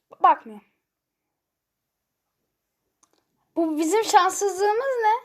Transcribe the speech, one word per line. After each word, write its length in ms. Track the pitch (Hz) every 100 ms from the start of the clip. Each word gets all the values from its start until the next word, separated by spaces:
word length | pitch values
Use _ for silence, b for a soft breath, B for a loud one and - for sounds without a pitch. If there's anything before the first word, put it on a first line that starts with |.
| _
Ba-, 120 | -
bakmıyorum. 440 | - - 226 208 _ _ _ _ _ _ _ _ _ _ _ _ _ _ _ _ _ _ _ _ _ _ _ _ _ _ _ _ _ -
Bu 220 | 330 302
bizim 260 | 320 427
şanssızlığımız 1000 | 440 381 370 381 403 359 415 440 539 494
ne? 120 | 427 480